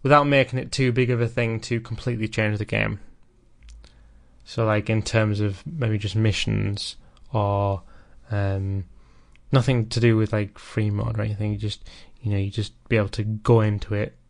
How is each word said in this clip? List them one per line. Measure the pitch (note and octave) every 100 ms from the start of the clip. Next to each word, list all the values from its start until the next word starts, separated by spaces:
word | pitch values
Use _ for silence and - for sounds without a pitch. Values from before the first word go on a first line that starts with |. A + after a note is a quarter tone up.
without | C3 D3 C#3+
making | C#3 B2+ B2+
it | -
too | - B2+
big | B2 B2
of | A#2+
a | A#2
thing | - A#2 A2+
to | - A#2
completely | A2+ A2+ B2+ A#2+ A2
change | - G#2+ G#2+
the | G#2
game. | G#2+ G#2+ G#2 - - - _ _ - - - - - - - - - -
So, | - A2
like, | G#2+ G#2
in | A2
terms | - A2+ G#2+ G#2
of | G#2 F#2+ -
maybe | D#3+ A#2 G#2+
just | G2 G#2
missions | A2 F#2+ - G#2 G2+ G#2 - - - - -
or, | G#2+ G2+ G2+ G2+ G2 - - - - -
um, | G#2 G2 G2 G2 G2 F#2 - - - - - -
nothing | C3+ A#2+ B2+ A2
to | A#2
do | A#2 A2
with, | G#2+
like, | G#2+ G#2 -
free | - - G#2+
mode | G2+ A2+ A2
or |
anything. | G#2+ G#2 G#2+
You | G#2
just, | G#2 - - - - -
you | G#2+
know, | G2+
you | G2
just | G#2+ G2+ - -
be | A2
able | G2+
to | -
go | G#2+ G#2+ - A2+
into | G#2+ G#2 -
it | G#2 G#2+ -